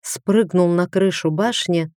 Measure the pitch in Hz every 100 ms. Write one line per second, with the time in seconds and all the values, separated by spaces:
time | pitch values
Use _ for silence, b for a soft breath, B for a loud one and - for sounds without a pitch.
0 | - - - 208 196 180 175 175 175 190
1 | 190 - 165 156 220 240 - 170 160